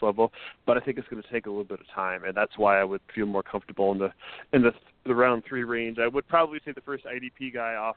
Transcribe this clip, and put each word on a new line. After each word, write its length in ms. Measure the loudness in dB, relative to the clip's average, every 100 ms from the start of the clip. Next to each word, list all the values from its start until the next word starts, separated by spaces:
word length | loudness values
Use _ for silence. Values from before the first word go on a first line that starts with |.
level, 280 | 0 2 2 0 -18 -4 2
but 100 | 2
I 40 |
think 180 | 0 -6
it's 80 | -8
gonna 160 | -12 -8
take 160 | -6 -4
a 20 |
little 140 | -6
bit 160 | -6 -10
of 80 | -10 -4
time, 300 | -2 -2 -4
and 120 | -2
that's 200 | -2 2
why 220 | 4 4
I 40 |
would 180 | 2 -2 -6 -4
feel 100 | -2
more 180 | -2
comfortable 480 | -2 -6 -6 0 2
in 60 | 2
the, 160 | -2 -6 -18 -18 0
in 80 | 4
the, 100 | 4 2 _ _ 0
the 100 | 4
round 300 | 4 2 -2
three 140 | -6
range. 340 | -4 -4 -4 -2
I 100 | 0
would 200 | 0 2
probably 320 | 2 2 -2
say 100 | -12
the 80 | -12
first 240 | -10 -10 -8
I 100 | -10
D 140 | -12 -12
P 140 | -10
guy 240 | -6 -6 -4
off 200 | -6